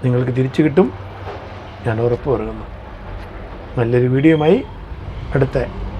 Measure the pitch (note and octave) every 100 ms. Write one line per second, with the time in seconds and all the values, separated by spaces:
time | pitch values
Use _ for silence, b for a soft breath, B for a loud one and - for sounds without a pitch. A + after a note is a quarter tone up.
0 | C3 B2 B2+ B2 C3 - D#3 D3 G#3+ -
1 | - - - - - - - - - A2
2 | A#2+ A#2+ D3 A2+ A2 A2 - - - -
3 | - - - - - - - - A#2 B2
4 | B2 C3 D3+ D#3+ D3+ A3 - - - -
5 | - - - C#3+ C3 C3+ B2 - -